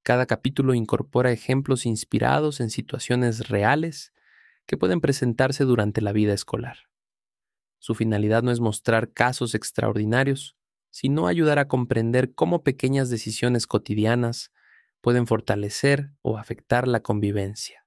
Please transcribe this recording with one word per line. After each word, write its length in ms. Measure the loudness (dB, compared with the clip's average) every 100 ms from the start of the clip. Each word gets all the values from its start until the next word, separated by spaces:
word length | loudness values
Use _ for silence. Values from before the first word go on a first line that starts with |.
Cada 240 | 2 0 2
capítulo 480 | -2 -2 0 2
incorpora 580 | 0 0 -4 -2 0 0
ejemplos 540 | 0 0 -2 0 -2 -2
inspirados 760 | -4 -2 0 2 2 0 -2
en 100 | -4
situaciones 760 | -4 -8 -10 -2 0 2 -2 -2
reales 640 | 0 2 2 -2 -8 -18 _ _ _ _ _ -8
que 100 | -2
pueden 240 | 2 2
presentarse 640 | 2 2 0 2 0 2
durante 380 | 2 4 2 0
la 120 | 0
vida 200 | 2 2
escolar. 560 | 0 -4 -6 -8 -12 _ _ _ _ _ _ _ _ _ _
Su 160 | -6
finalidad 480 | -2 0 2 2 2
no 80 | 2
es 100 | 0
mostrar 540 | 0 -2 0 0 -2
casos 400 | -2 -2 0 -4
extraordinarios, 1040 | -4 -4 -2 -2 0 0 2 0 -2 -8 _ _ _ _
sino 380 | -6 -2 0 0
ayudar 320 | 2 2 2
a 80 | 0
comprender 680 | -2 0 0 2 2 0
cómo 300 | 0 0 2
pequeñas 480 | 0 0 0 0 0
decisiones 560 | -4 -6 -2 0 0 0
cotidianas 840 | -2 -2 0 2 2 0 -4 -12 _ _ _ _ _
pueden 280 | 2 2 2
fortalecer 800 | 0 0 -2 -2 0 2 0 -2 _
o 160 | -6 -6
afectar 480 | -8 -14 _ 0 0
la 140 | -2
convivencia. 840 | 0 0 0 -2 -4 -8 -14 -16